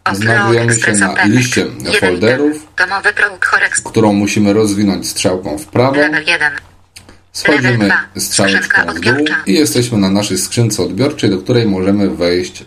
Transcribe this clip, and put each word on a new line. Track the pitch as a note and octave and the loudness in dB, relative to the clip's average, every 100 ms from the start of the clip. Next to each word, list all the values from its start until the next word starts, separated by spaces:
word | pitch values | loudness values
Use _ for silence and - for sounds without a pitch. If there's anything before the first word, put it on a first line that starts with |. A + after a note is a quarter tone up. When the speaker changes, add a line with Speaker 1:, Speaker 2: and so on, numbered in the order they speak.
Speaker 1:
Outlook | F#3+ G2+ A2+ | -6 -2 0
Speaker 2:
Znajdujemy | A2+ A2 A#2 A#2 | 2 2 2 2
się | A#2 | 0
Speaker 1:
Express | A2+ G#2 | 0 0
Speaker 2:
na | G2 | 0
Speaker 1:
openek. | - G#2 B2 | 2 2 2
Speaker 2:
liście | B2 - | 2 -2
Speaker 1:
Jeden | - - E2 | -2 -6 -4
Speaker 2:
folderów, | - G2 F2+ A2 C3 D3 D3+ | 0 0 2 2 2 0 -2
Speaker 1:
item. | - - F#3 | -8 -6 -4
Domowy | G3 G3+ | -2 -2
próg | G#3 G3+ F3+ - | 0 -2 -2 -2
Horex. | - F#3+ - | 0 0 -4
Speaker 2:
którą | - A2+ G#2+ | -2 2 2
musimy | G2+ G#2 A2 G#2 | 2 0 2 2
rozwinąć | G#2+ G#2 G2 G2+ F2+ - | 4 2 2 0 0 -6
strzałką | - G2 F#2 - - | -4 -2 -2 -4 -8
w | - | -4
prawo. | - C3 C#3+ | 0 2 2
Speaker 1:
Level | D3+ D#3 D3+ | 0 0 -2
jeden. | E3 D3+ C3+ - - _ - - - _ | -2 -2 -4 -12 -20 _ -20 -20 -20 _
Speaker 2:
Schodzimy | - - C#3+ B2 | -4 0 2 2
Speaker 1:
Level | A#2 G2+ | 2 2
dwa. | D#3+ - G2 | 0 -4 -8
Speaker 2:
strzałeczką | - - G2 F#2+ - | -4 -2 0 0 0
Speaker 1:
Skrzynka | F#2+ | 0
Speaker 2:
w | F2 | 0
dół | D#2+ A2 | -2 -2
Speaker 1:
odbiorcza. | C#3 D3+ - - | 0 0 -2 0
Speaker 2:
i | |
jesteśmy | E3+ D3+ B2 A#2+ G#2+ | 2 2 0 0 0
na | F#2+ | 2
naszej | G2+ G#2 F#2 | 0 0 -4
skrzynce | - - A2+ - | -2 0 0 0
odbiorczej, | F2 F#2+ C#3+ - A2 | -4 -2 -2 0 0
do | F#2 | 0
której | - A#2+ G#2+ | 0 0 2
możemy | F#2+ F#2 G#2 G2 | 0 0 2 0
wejść | D#2+ F2 F2+ - - | 0 0 0 -4 -10